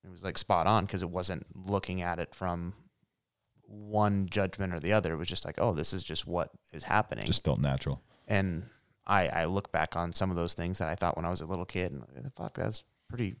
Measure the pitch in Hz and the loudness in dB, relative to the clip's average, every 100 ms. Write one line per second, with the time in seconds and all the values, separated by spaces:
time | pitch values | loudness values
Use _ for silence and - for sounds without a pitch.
0 | 95 90 95 87 - 92 82 110 95 95 | -20 -8 -2 -2 4 4 6 4 2 -2
1 | 87 87 90 87 - - 92 101 98 92 | -2 -2 -2 -4 -8 -12 -2 -2 0 -4
2 | 87 85 85 - 92 87 87 - - _ | -2 -2 -6 -4 -4 -2 -6 -10 -20 _
3 | _ _ _ _ _ _ - 104 104 104 | _ _ _ _ _ _ -20 -16 -2 4
4 | 104 101 92 101 95 - 95 85 80 107 | 4 4 2 2 0 0 -2 -2 4 4
5 | 87 80 87 - - 80 113 80 76 95 | 4 -2 -2 -4 -4 0 2 2 0 -2
6 | - 78 - 87 - - _ 80 - 104 | -2 -4 -2 -2 -2 -8 _ -12 2 2
7 | - - 50 85 - - 69 67 - 67 | 2 -4 0 2 2 2 2 2 -2 -4
8 | _ _ - 101 95 80 - - _ _ | _ _ 0 2 2 -2 -8 -18 _ _
9 | - 101 80 - 82 95 - 80 80 85 | 2 4 4 2 2 0 0 -2 0 0
10 | 87 82 95 87 85 - 87 92 82 85 | -2 0 0 0 0 -2 -2 -2 -2 0
11 | 87 - 85 90 80 92 90 92 90 69 | 0 0 -2 -4 -4 -6 -4 -4 -4 -6
12 | 53 67 135 - - - 107 110 - _ | -12 -12 -12 -10 -10 -4 -4 -4 -10 _
13 | _ 120 104 65 | _ -6 -4 -6